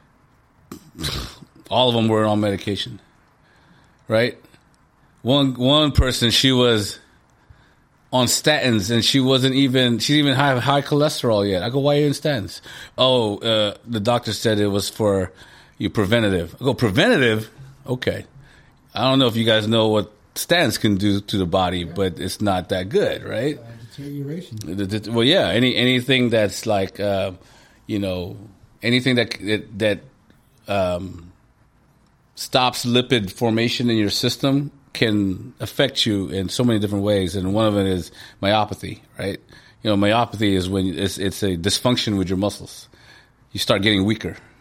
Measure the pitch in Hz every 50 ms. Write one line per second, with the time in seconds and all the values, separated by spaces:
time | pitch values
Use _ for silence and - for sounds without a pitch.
0 | _ _ _ _ _ _ _ _ _ _ _ _ _ _ - - - - - 82
1 | 80 71 65 67 60 - - - - - _ - - - 101 117 127 123 117 113
2 | 113 110 110 107 107 107 107 104 104 104 98 95 - 107 98 92 - - - -
3 | _ _ _ _ _ _ _ _ _ _ _ _ _ _ _ _ _ _ _ _
4 | _ - 110 110 120 123 - - - - - _ _ _ _ _ _ _ _ _
5 | _ _ _ _ - 117 139 143 139 135 123 120 123 131 147 151 151 143 - -
6 | 135 127 120 - 120 113 104 - - 135 131 123 123 120 117 107 98 - - -
7 | - _ _ _ _ _ _ _ _ - - _ _ _ _ _ _ _ _ _
8 | _ _ - 127 123 117 - - - 151 151 143 120 127 113 107 92 104 120 113
9 | 104 - - 139 127 131 135 127 131 135 127 135 139 131 127 131 127 120 117 104
10 | - - 147 151 143 143 127 127 143 143 131 120 110 143 139 143 139 - 151 143
11 | 147 151 147 - - 120 110 101 101 101 95 87 90 117 127 139 135 147 147 147
12 | 151 147 135 - - 156 143 110 92 90 - - - - - - - - - -
13 | 127 131 127 123 113 104 101 - - 113 110 107 104 104 98 - - 113 117 107
14 | 101 120 120 117 - 113 98 - - 113 107 104 104 101 98 101 98 - - -
15 | 110 104 98 95 90 - - - - - - - - - _ - 117 92 - 113
16 | 101 92 117 117 110 101 95 87 85 82 - - 123 135 123 - 123 104 90 131
17 | 190 254 233 156 127 117 110 107 113 - - - - - - - - - 127 123
18 | - - 87 101 - - - - - - - - _ _ _ _ _ _ - 98
19 | 120 131 131 135 135 120 107 113 113 113 110 110 104 107 117 113 110 110 107 107
20 | 95 - - _ _ _ - - - - 165 180 156 113 - - - 110 101 92
21 | 104 104 98 101 101 - - 98 92 85 90 95 92 90 92 90 85 80 82 101
22 | 95 92 85 - 90 92 - - 107 101 92 92 90 - 95 92 92 98 147 208
23 | 165 101 - - - - 107 110 127 156 143 - - - 117 113 117 113 - 143
24 | 143 143 143 143 139 143 156 180 180 - 113 107 110 76 92 101 101 92 110 107
25 | 104 104 117 117 117 135 175 190 120 87 92 117 127 127 - 98 120 127 127 123
26 | 123 - 131 127 123 117 117 110 104 95 - - - 113 107 98 95 90 - -
27 | 101 101 98 95 95 95 90 - - - - - - _ _ _ _ - 110 101
28 | 101 95 92 90 87 98 110 104 104 - - _ - _ _ _ - 117 123 127
29 | 127 135 123 120 110 - - - 92 101 107 95 - - 101 98 110 104 101 -
30 | - - _ _ _ _ _ _ _ _ _ _ _ - 101 98 92 90 90 90
31 | 95 95 90 87 82 90 - _ _ _ _ _ _ _ _ _ _ _ _ _
32 | _ _ _ _ _ _ _ - - - - 131 127 123 120 - - 120 120 127
33 | 123 127 131 117 101 92 - - 120 113 110 113 117 123 - - 120 120 113 110
34 | 104 98 - - - 120 - - - 139 135 143 143 143 - - _ _ - -
35 | 123 110 104 104 101 95 90 - 110 123 - - 113 - - - 143 123 - -
36 | - 120 104 98 92 64 76 98 92 87 - - 123 120 110 104 104 98 104 98
37 | 98 104 104 98 95 85 95 98 90 95 101 110 110 107 101 101 95 95 92 90
38 | 80 - - - - - - - 101 98 107 107 104 - 95 - - 87 - -
39 | - _ _ - 92 101 90 - _ _ - - - - _ _ - 110 104 98
40 | 101 104 110 120 117 - - 101 110 101 95 92 87 92 98 95 92 95 78 78
41 | 98 92 - - 98 95 - - 107 98 92 85 85 98 - - - 127 123 117
42 | - 117 104 98 92 87 95 92 101 101 - - 87 - - - - - _ -
43 | - - - - _ _ _ _ _ _ - 101 - - 113 98 98 110 104 95
44 | 95 107 110 - - 82 - - - - _ _